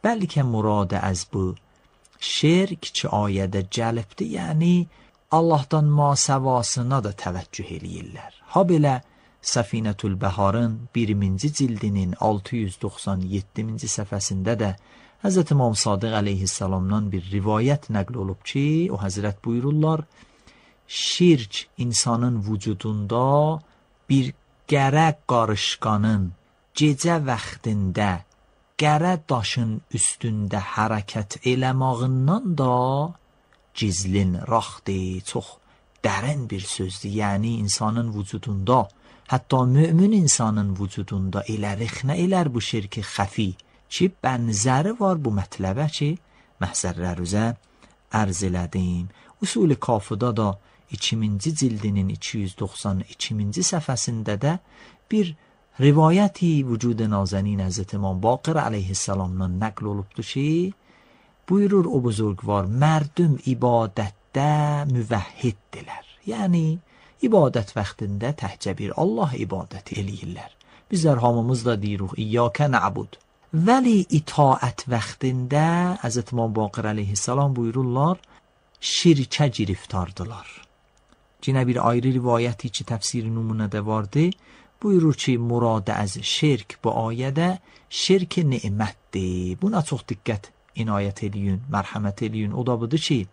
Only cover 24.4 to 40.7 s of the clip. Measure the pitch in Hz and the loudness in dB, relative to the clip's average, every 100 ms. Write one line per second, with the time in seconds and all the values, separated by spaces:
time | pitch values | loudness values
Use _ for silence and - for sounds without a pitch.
24.4 | _ _ - 143 135 147 160 151 - 120 | _ _ -2 2 4 4 4 2 0 2
25.4 | 110 104 - - 110 107 107 107 90 90 | 2 0 -2 -2 0 2 2 2 0 -6
26.4 | _ _ _ - 151 139 170 165 135 113 | _ _ _ 0 2 2 0 0 0 -4
27.4 | - - 117 104 95 87 104 92 - _ | -6 -8 -2 0 0 0 0 -2 -8 _
28.4 | _ _ _ - 151 151 175 180 - 127 | _ _ _ 0 2 4 2 0 -2 -2
29.4 | 104 - 113 107 _ 107 - - 117 107 | -2 -2 -2 -4 _ -2 -2 -2 -4 -2
30.4 | 101 101 98 - 110 107 101 113 101 - | -2 -4 -4 -2 0 -2 -4 -6 -6 -4
31.4 | 123 127 131 131 131 117 127 131 135 208 | 0 2 2 2 0 0 0 2 2 2
32.4 | 233 151 131 123 127 139 160 175 _ _ | 0 0 2 2 2 0 -4 -8 _ _
33.4 | _ _ _ - 107 87 95 98 95 90 | _ _ _ -2 -2 0 0 2 2 0
34.4 | - 117 - - - 98 92 92 - - | 2 0 0 -10 -6 -4 -4 -6 -6 -8
35.4 | - - _ _ _ _ 110 98 123 147 | -8 -20 _ _ _ _ -2 -2 -2 -4
36.4 | 113 98 95 - 95 95 101 107 104 98 | -4 -8 -8 -6 -6 -6 -6 -2 0 0
37.4 | 110 113 101 - 110 113 113 104 98 113 | -2 -2 -2 -2 -2 -2 -4 -6 -6 -8
38.4 | - 101 95 127 107 _ - - - 131 | -6 -4 2 2 2 _ -20 -20 -4 -4
39.4 | - 131 123 135 165 165 202 214 156 - | 2 2 4 6 6 6 6 6 4 2
40.4 | 110 107 101 | 2 2 0